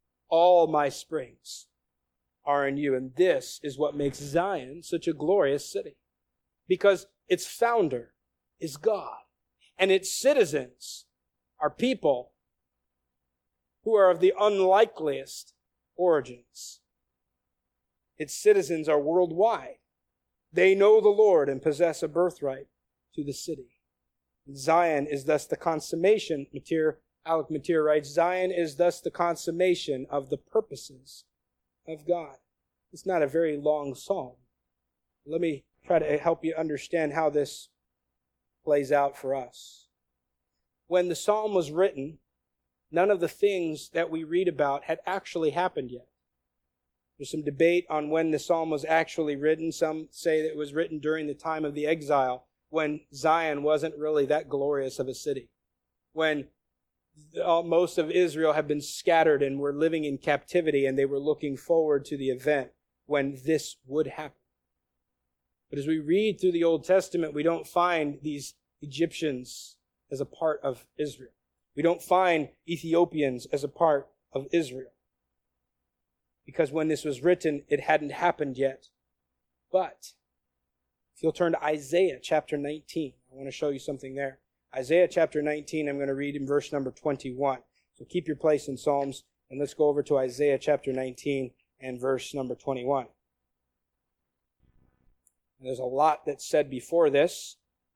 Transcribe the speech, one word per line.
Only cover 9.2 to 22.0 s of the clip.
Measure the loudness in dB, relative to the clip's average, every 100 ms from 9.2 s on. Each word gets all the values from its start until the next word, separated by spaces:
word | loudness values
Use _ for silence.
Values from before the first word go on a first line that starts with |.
| -18 _ _ _ _ -2
and | 2
its | 2 0
citizens | 0 2 4 4 0 -6 _ -18 -18 -20 _ _ _ _ -6
are | -6
people | -2 -2 0 0 -2 -4 _ _ _ _ _ _ _ _ _ _ _ _ _ _ _
who | 0
are | 6 6
of | 6
the | 4 4
unlikeliest | 2 4 4 6 4 2 -4 -4 -8 -16 -20 _ _ _ _ -2
origins. | 2 2 0 -10 _ -20 -20 -20 _ _ _ _ _ _ _ _ _ _ _ _ _ -14
Its | -12
citizens | 0 4 4 4 -2 0
are | 0
worldwide. | 2 2 2 2 0 0 -6 -18 _ _ _ _ _ _ _
They | 2 4
know | 6 8 8
the | 6
Lord | 6 6 6 4
and | 0
possess | -2 2 2 0